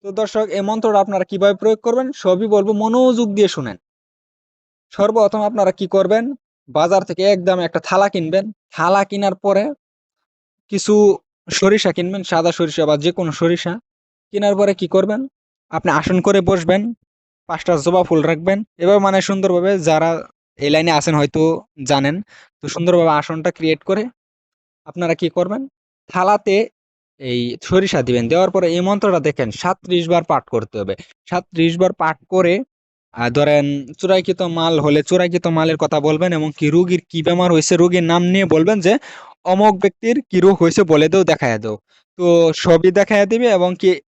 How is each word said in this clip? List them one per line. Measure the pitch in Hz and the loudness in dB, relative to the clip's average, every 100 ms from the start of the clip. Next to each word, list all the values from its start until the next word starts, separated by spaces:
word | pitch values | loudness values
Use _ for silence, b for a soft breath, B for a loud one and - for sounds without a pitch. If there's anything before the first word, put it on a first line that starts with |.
তো | 196 | -10
দর্শক, | 196 208 220 214 | -6 -4 -2 -4
এই | 190 | -4
মন্ত্রটা | 196 220 220 208 | -4 -2 0 0
আপনারা | 196 196 185 | 0 -2 -4
কিভাবে | 196 202 190 | 0 0 2
প্রয়োগ | 214 220 | 0 0
করবেন | 240 240 262 | 0 -2 -4
সবই | 285 190 185 220 | -4 0 0 2
বলবো, | 202 202 | 0 2
মনোযোগ | 208 220 240 254 233 226 | 0 0 2 2 2 -2
দিয়ে | 202 196 | 2 0
শুনেন। | - 127 95 _ _ _ _ _ _ _ _ _ _ _ | 0 -10 -12 _ _ _ _ _ _ _ _ _ _ _
সর্বপ্রথম | - 202 226 208 220 | -2 0 2 0 0
আপনারা | 208 220 190 | -4 0 -2
কি | 185 190 | -2 -2
করবেন, | 196 185 214 240 277 _ _ _ | 0 2 0 -2 -10 _ _ _
বাজার | 135 170 190 | -2 2 0
থেকে | 185 175 | -2 -2
একদম | 196 196 175 185 | 0 2 0 -2
একটা | 170 165 | -2 -6
থালা | - 190 202 | -2 0 0
কিনবেন। | 196 160 185 208 202 _ | -2 -2 -4 -4 -14 _
থালা | - 165 196 | -4 0 0
কেনার | 196 202 202 185 | 0 -2 -4 -2
পরে | 202 196 220 294 _ _ _ _ _ _ _ _ _ | -2 0 -2 -8 _ _ _ _ _ _ _ _ _
কিছু | 202 - 208 208 - _ _ - | -6 0 4 4 2 _ _ -10
সরিষা | - 190 214 196 | -2 2 2 0
কিনবেন, | 170 175 196 | -2 -6 -6
সাদা | 180 170 170 | -4 -2 -2
সরিষা | 170 170 151 151 | -2 -4 0 0
বা | 151 | 2
যে | 156 | 0
কোনো | 175 170 | -2 -6
সরিষা। | 143 170 175 - 170 _ _ _ _ _ | -2 -2 -2 -4 -10 _ _ _ _ _
কেনার | 202 202 196 | -2 0 2
পরে | 202 | 0
কি | 190 180 | 0 0
করবেন, | 190 196 214 269 _ _ _ _ | 0 0 -4 -8 _ _ _ _
আপনি | 160 180 | -6 0
আসন | 151 151 185 | 0 0 0
করে | 190 196 | 2 2
বসবেন, | 180 190 165 190 220 233 _ _ _ _ - | 2 -2 0 -2 -2 -10 _ _ _ _ -12
পাঁচটা | 160 - 170 | -8 -2 0
জবা | 139 180 | 2 2
ফুল | 180 165 | 2 2
রাখবেন। | 151 160 170 196 220 _ | 0 -2 -2 -2 -6 _
এবার | 175 202 | 2 4
মানে | 196 190 | 4 0
সুন্দরভাবে, | 185 196 190 180 180 196 | -2 -2 0 0 0 0
যারা | 160 156 165 165 - _ _ _ | 2 2 0 -2 -8 _ _ _
এই | 143 | 0
লাইনে | 156 165 | 0 2
আছেন | 156 143 151 | 0 0 0
হয়তো | 143 160 160 165 - - 131 | 0 0 0 -2 -8 -16 -2
জানেন, | 143 139 170 214 b b _ | 0 0 -4 -10 b b _
তো | 147 | -12
সুন্দরভাবে | 170 170 175 165 | -4 2 2 4
আসনটা | 151 147 160 165 | 0 -2 -6 -6
ক্রিয়েট | - 160 160 | -4 -4 -4
করে | - 190 247 _ _ _ _ _ _ _ - | -4 -6 -6 _ _ _ _ _ _ _ -18
আপনারা | 180 170 165 | -8 -6 -4
কি | 170 | -4
করবেন, | 180 180 214 269 _ _ _ _ | -4 -4 -6 -10 _ _ _ _
থালাতে | 185 185 208 208 196 226 _ _ _ _ _ | -2 0 0 0 -2 -2 _ _ _ _ _
এই | 131 123 120 - | -6 -4 -4 -8
সরিষা | - 185 190 160 | -2 0 0 -2
দিবেন। | 123 120 117 | 0 -2 0
দেওয়ার | 165 185 | 0 0
পরে | 190 175 | 2 0
এই | 170 | 0
মন্ত্রটা | 185 202 208 175 | -2 0 0 0
দেখেন | 147 143 123 | -2 -4 -6
সাতত্রিশ | - 180 190 - 175 165 | -4 -6 -6 -4 -4 0
বার | 170 | -2
পাঠ | 170 143 - | 0 -4 -2
করতে | 120 107 110 | -6 -6 -8
হবে। | 98 98 B _ _ | -8 -8 B _ _
সাতত্রিশ | 180 - 170 165 170 | -8 -6 -2 -2 0
বার | 185 | -2
পাঠ | - 160 156 _ | 0 -4 -4 _
করে, | 185 175 190 262 _ _ _ _ | 0 0 0 -4 _ _ _ _
আহ, | 117 120 | -6 -4
ধরেন | 123 147 147 143 143 131 | 0 2 2 2 -4 -10
চূড়াইকৃত | - 185 190 185 180 180 | -8 0 0 0 -4 -4
মাল | 165 165 160 | -2 0 0
হলে | 147 147 | 2 0
চূড়াইকৃত | 147 180 180 175 170 | 2 0 0 -2 -2
মালের | 160 160 160 | 0 0 0
কথা | 156 151 | -2 0
বলবেন | 147 156 180 | 0 0 -2
এবং | 165 156 | -2 -6
কি | 147 151 | -4 0
রোগীর | 160 180 180 | 2 0 -2
কি | _ 165 | _ -6
বেমার | 160 175 180 | -2 0 2
হয়েছে | 160 151 143 | 2 2 2
রোগীর | 175 180 165 | 4 2 2
নাম | 170 | 0
নিয়ে | 175 190 190 | 2 0 2
বলবেন | 160 170 214 | 2 2 2
যে | 175 233 B B B B | 2 0 B B B B
অমুক | 175 190 214 190 | -4 2 2 2
ব্যক্তির | 196 - 226 247 | -2 -2 -2 -2
কি | - 185 | 0 2
রোগ | 180 190 | 4 4
হয়েছে | 165 165 | 2 2
বলে | 180 151 156 | 2 4 4
দাও, | 190 | 2
দেখাইয়া | 175 156 131 110 | 0 0 -2 -2
দাও। | 110 107 _ _ _ - | -6 -10 _ _ _ -4
তো | 175 170 165 | 2 4 4
সবই | 156 - 165 180 | 0 2 4 4
দেখাইয়া | 185 196 214 202 | 2 2 2 2
দিবে | 226 240 | 0 2
এবং | 196 180 180 | 2 0 0
কি | 190 165 _ | 0 0 _